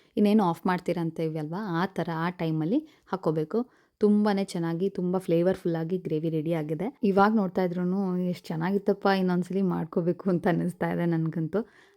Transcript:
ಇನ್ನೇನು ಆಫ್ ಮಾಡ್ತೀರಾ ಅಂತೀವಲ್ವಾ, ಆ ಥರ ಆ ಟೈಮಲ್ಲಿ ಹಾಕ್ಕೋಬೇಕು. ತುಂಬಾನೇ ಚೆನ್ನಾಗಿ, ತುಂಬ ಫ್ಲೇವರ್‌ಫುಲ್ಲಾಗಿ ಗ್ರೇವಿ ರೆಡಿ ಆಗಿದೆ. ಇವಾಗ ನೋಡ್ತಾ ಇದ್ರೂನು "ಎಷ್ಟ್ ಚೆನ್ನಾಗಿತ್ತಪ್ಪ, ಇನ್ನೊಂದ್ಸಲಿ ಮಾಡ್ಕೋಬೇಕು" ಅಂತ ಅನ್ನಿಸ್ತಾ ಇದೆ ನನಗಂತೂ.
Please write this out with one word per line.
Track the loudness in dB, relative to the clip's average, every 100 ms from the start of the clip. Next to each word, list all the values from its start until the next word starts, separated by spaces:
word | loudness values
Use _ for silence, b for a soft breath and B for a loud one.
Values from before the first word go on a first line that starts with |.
| B 2
ಇನ್ನೇನು | 4 4
ಆಫ್ | 4 0 -2
ಮಾಡ್ತೀರಾ | -2 -2 -2
ಅಂತೀವಲ್ವಾ, | -4 -4 -4 -4 -6 -6 -4 -2
ಆ | -2
ಥರ | -2 -4
ಆ | -2 -4
ಟೈಮಲ್ಲಿ | -2 -2 0 0 0 -2 B _
ಹಾಕ್ಕೋಬೇಕು. | -4 -2 -2 -2 -4 -4 b b _
ತುಂಬಾನೇ | 2 4 2 0
ಚೆನ್ನಾಗಿ, | -2 -4 -4 -2 -2
ತುಂಬ | -2 -2 -2
ಫ್ಲೇವರ್‌ಫುಲ್ಲಾಗಿ | 2 2 4 0 -2 -2 -2 -4
ಗ್ರೇವಿ | -2 -2 -2
ರೆಡಿ | -2 -2
ಆಗಿದೆ. | -2 -2 -4 -6 -2
ಇವಾಗ | 2 4 6
ನೋಡ್ತಾ | 4 2 0
ಇದ್ರೂನು | 0 0 -2 0 0 0 -2
"ಎಷ್ಟ್ | -4 -6
ಚೆನ್ನಾಗಿತ್ತಪ್ಪ, | -4 -2 0 0 0 2 2
ಇನ್ನೊಂದ್ಸಲಿ | 2 0 0 -2
ಮಾಡ್ಕೋಬೇಕು" | 0 -2 -2 -2 0 -2 0
ಅಂತ | 0 2
ಅನ್ನಿಸ್ತಾ | 0 -2 -2 -4
ಇದೆ | 0 0
ನನಗಂತೂ. | 0 0 -2 -2 -4 -4 b b